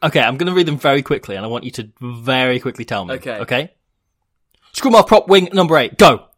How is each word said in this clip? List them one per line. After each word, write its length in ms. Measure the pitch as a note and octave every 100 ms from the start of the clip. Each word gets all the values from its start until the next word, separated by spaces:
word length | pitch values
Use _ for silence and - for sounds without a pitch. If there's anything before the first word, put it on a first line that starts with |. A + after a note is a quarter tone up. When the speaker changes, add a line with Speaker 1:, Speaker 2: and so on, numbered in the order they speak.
Speaker 1:
okay, 160 | D#3 D3
I'm 160 | A#2 C3
gonna 180 | F3
read 120 | F#3 D#3+
them 120 | D3
very 240 | D3+ C#3
quickly 320 | C3+ C3 -
and 100 | F#2+
I 40 | A2
want 160 | A#2+
you 60 | A#2+
to 180 | - G#2+ -
very 600 | B2 A#2 A#2+ C3 B2+ B2+
quickly 240 | B2+ -
tell 200 | A#2 G#2+ F#2
me. 80 |
Speaker 2:
Okay. 240 | C3 C3 G#2+
Speaker 1:
Okay? 320 | - B2+ E3 _ _ _ _ _ _ _ _ _ _
Scrum 220 | - C4
half 140 | A3+ -
prop 180 | G#3+ F3+
wing 220 | G3 F3+
number 240 | F#3+ E3+ D#3
eight. 200 | A#2 -
Go! 280 | F3+ A2+ _